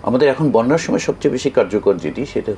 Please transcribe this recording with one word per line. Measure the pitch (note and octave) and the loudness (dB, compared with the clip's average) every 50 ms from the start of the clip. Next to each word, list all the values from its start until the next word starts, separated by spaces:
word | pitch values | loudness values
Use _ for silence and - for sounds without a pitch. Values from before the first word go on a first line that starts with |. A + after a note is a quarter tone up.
| - | -2
আমাদের | - A#2 B2+ D3 C#3+ | 0 2 4 4 4
এখন | C3 C3 D#3 D3 | 2 2 0 2
বন্যার | G#2 A2+ A2+ B2+ D3 E3 | 2 2 2 4 0 0
সময় | E3 - - - | 0 0 -2 -2
সবচেয়ে | - - - - - D3 | -2 -2 -6 -2 -2 -2
বেশি | C#3+ C3 - C#3+ | -2 0 -4 0
কার্যকর | - - A2 F2+ G2+ G#2 F#2 G#2 G2 | 2 2 0 2 0 0 2 2 0
যেটি, | F2 E2+ D2+ C#2 - C3 | 2 -2 -6 -6 -6 -8
সেটা | C#3+ - A#2 F#2 - G#2 | -6 -6 -6 -4 -4 -6